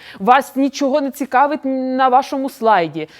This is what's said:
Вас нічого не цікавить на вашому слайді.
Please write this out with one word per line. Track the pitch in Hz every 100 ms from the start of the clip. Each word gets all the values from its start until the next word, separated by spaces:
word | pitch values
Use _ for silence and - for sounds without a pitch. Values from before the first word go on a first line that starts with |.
| - -
Вас | 196 262 254 254
нічого | 269 - 277 294
не | 277
цікавить | - 262 254 285 302 269
на | 262 262 262 262
вашому | 247 262 277 262
слайді. | - 226 202 165 156 151 -